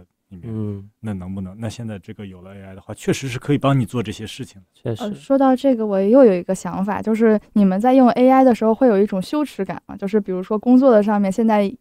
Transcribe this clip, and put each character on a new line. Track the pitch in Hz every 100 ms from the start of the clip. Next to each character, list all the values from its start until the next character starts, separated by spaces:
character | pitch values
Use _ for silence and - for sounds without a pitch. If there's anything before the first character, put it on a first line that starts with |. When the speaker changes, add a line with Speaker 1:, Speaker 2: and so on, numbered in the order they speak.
| 90 _ _
Speaker 1:
里 | 92
面， | 117
Speaker 2:
嗯。 | 110 104 101 101 _
Speaker 1:
那 | 110
能 | 98 90
不 | 98
能， | 92 104
那 | 113
现 | - 113
在 | 101
这 | -
个 | 107 101
有 | 92
了 | 95 98
A |
I | 95 95
的 |
话， | -
确 | 107 -
实 | 170 135
是 | 123
可 | -
以 | 143
帮 | 139 139
你 | 110
做 | 123
这 | 107
些 | 101 110
事 | - 123
情。 | 98 _
Speaker 2:
确 | _ 123 110
实。 |
Speaker 3:
呃， | 208
说 | 196 - 277
到 | 269 254
这 | 277 240
个， | 214
我 | 196
又 | 196 262
有 | 247
一 | 180
个 | 180 190
想 | 175 170
法， | 202 202
就 | 196
是 | 220 226 214 -
你 | 214
们 | 196 185
在 | 247
用 | 262 247
A | 233 254
I | 262
的 | 262 226
时 | 220
候 |
会 | 220 262
有 | 196
一 | 208
种 | 190
羞 | 185 302 285
耻 | -
感 | 190 165 -
吗？ | 196
就 | 196
是 | 214
比 | 202
如 | 185
说 | 190 214
工 | 247 254
作 | 269
的 | 214
上 | 202 208
面， | 196
现 | 196 226
在 | 208 202 -